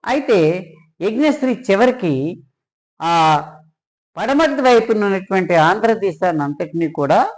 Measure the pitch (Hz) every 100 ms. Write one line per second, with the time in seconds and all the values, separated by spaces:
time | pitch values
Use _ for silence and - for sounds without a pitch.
0 | - 277 277 208 156 180 175 - _ _
1 | 190 226 302 294 262 226 - 196 254 247
2 | 180 135 147 190 _ _ _ _ _ _
3 | 165 170 160 151 151 - _ _ _ _
4 | _ - 220 285 311 277 254 233 226 214
5 | 202 190 190 190 175 170 156 208 226 220
6 | 196 160 180 160 143 147 175 170 160 160
7 | 139 185 381